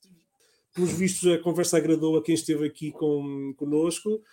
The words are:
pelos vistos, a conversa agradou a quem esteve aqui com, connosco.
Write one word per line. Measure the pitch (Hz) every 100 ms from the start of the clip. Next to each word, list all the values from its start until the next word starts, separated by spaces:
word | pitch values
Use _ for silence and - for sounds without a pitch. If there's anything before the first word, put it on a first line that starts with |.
| _ _ _ _ _ _ _
pelos | - 175
vistos, | 165 185 - 180
a | 165
conversa | 170 160 175 170
agradou | 156 160 160 160
a |
quem | 156 160
esteve | - 151
aqui | 151 - 151
com, | - 156 147 143 139 139 135
connosco. | 143 151 170 165 214 214 _